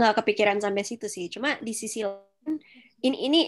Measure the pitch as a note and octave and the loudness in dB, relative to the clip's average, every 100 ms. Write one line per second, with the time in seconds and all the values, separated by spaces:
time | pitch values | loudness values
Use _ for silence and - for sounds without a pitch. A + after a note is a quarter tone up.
0 | A3+ G#3+ G#3+ G#3 G#3 G3+ G3+ G3 G#3 A#3 | 4 4 2 2 2 2 0 -2 -4 -8
1 | G#3 F#3 F3 G#3 C#4 - A3+ A3 A3 A3 | -10 -8 -10 -4 -4 -4 -6 -8 -8 -6
2 | G3+ G3 G3 _ D#4 D#4 _ - _ - | -6 -6 _ _ -6 -6 _ -20 _ -2
3 | C4 - C4 E4 | 0 0 2 2